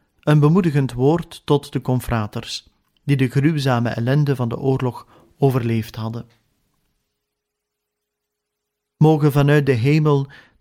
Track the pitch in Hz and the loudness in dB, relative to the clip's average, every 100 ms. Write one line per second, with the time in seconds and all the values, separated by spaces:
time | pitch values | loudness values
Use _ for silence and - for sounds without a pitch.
0 | _ _ - 151 147 175 175 143 131 120 | _ _ 0 4 4 4 2 0 -2 0
1 | 131 170 165 - - 143 143 143 - 127 | 0 0 -4 -12 -2 -2 -2 -8 -2 -4
2 | - 117 107 113 - - _ _ _ _ | -2 -4 -4 -8 -10 -14 _ _ _ _
3 | - 139 131 143 143 156 135 120 117 - | -2 0 0 2 0 0 0 0 -2 -2
4 | 117 143 143 135 120 - 135 131 127 - | 0 0 0 -2 -4 -4 -2 -2 -2 -6
5 | - _ _ - 139 127 117 113 110 - | -16 _ _ -2 0 0 -2 -2 -4 -8
6 | 113 117 - _ _ _ _ _ _ _ | -10 -10 -14 _ _ _ _ _ _ _
7 | _ _ _ _ _ _ _ _ _ _ | _ _ _ _ _ _ _ _ _ _
8 | _ _ _ _ _ _ _ _ _ - | _ _ _ _ _ _ _ _ _ 0
9 | 151 156 147 143 143 151 143 123 127 156 | 2 4 2 2 2 2 2 0 2 2
10 | 151 143 135 - _ _ | 2 0 -2 -12 _ _